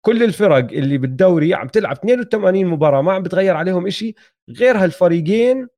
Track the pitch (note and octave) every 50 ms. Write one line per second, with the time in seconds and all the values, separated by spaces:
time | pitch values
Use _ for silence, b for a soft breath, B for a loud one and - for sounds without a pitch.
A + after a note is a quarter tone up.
0 | - G#3+ A#3 A3+ A#3 A3 E3 - G#3 F#3+ D3+ C3 B2 A#2 - D3+ C3+ C#3 C#3+ C3+
1 | C3 C3 C3 C3 F#3+ F#3 F3 D#3+ D3+ E3+ E3+ - - C#3 - A3 G#3+ - C#3+ -
2 | - A3 B3 B3 A#3+ - - G#3+ G3+ F#3 F#3 F#3+ F#3+ F3+ E3 D3 D#3 D3+ C#3 C3+
3 | C#3+ F3+ F#3+ F#3+ F#3 F3+ F#3+ F#3+ G3 F#3+ E3+ D3+ E3 F#3 F#3 F3+ F3 G3 - -
4 | A3 A3+ G#3+ b b b b _ _ - A#2 - A#3+ C4 B3 G#3 F#3+ F3 - -
5 | F3+ F3 E3+ E3+ D#3 D#3+ G#3 A3+ A#3 B3 B3+ C4 B3+ A#3+ _